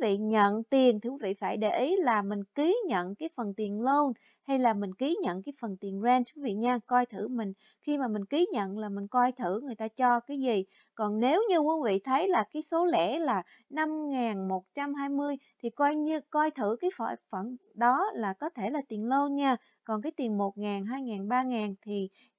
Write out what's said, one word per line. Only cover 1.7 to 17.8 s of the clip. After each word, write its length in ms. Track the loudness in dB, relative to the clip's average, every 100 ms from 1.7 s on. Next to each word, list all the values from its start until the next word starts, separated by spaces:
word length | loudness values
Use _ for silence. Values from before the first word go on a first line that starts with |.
| 0
ý 180 | 2 2
là 260 | 2 2
mình 220 | 0 -4 -6
ký 220 | 0 2 2 0
nhận 280 | -2 -2
cái 140 | -6 -8 -6
phần 180 | -8 -4
tiền 240 | -4 -2
loan 320 | 2 2 2 -2 _ _
hay 160 | -2 2
là 160 | 2
mình 200 | 2 -2
ký 220 | -2 -2 0
nhận 200 | -2 -4
cái 100 | -8 -8
phần 160 | -8 -6
tiền 200 | -6 -2
rent 220 | 2 2 2 -4
quý 60 |
vị 120 | -4
nha. 240 | -2 0 -2 0
Coi 200 | 0 0
thử 220 | -4 -4
mình, 240 | -4 -4 -8 _ _
khi 180 | -4 -2
mà 100 | -2
mình 160 | -2
ký 220 | -2 0 0
nhận 260 | 0 -4 -4
là 100 | -6
mình 200 | -6 -2
coi 240 | 2 2
thử 280 | 0 -2 -2
người 140 | -4
ta 140 | -8 -8
cho 320 | 0 2 2
cái 200 | 0 -2
gì. 240 | 0 0 -2 _ _
Còn 260 | -4 -2 2
nếu 220 | 4 4 4
như 100 | 2
quý 160 | 2 2
vị 140 | 0 0
thấy 240 | 2 0 2
là 160 | 2 0
cái 100 | -4
số 240 | -2 0 2
lẻ 320 | 4 2 0
là 240 | 0 -2 -4 -16 -8
năm 380 | -4 -2 -2 -2
ngàn 400 | -2 -2 -2 -2
một 140 | -4 -4
trăm 200 | -8 -6
hai 140 | -4 -2
mươi 280 | -2 -2 -4 _ _
thì 80 | -6
coi 240 | 2 2
như, 260 | 2 0 -2 -2
coi 200 | 0 0
thử 260 | 0 -2 0
cái 100 | -2 -2
phở-, 200 | -6 -6 -8
phần 260 | -8 -6 -10 _
đó 360 | 0